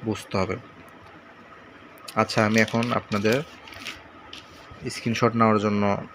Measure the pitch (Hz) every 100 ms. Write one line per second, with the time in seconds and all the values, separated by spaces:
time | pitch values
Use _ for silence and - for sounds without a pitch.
0 | 113 104 - 101 92 92 - - - -
1 | - - - - - - - - - -
2 | - - 110 - 107 113 110 117 120 113
3 | - 104 107 123 160 - - - - -
4 | - - - - - - - - 131 -
5 | - 113 120 117 113 107 104 104 101 101
6 | -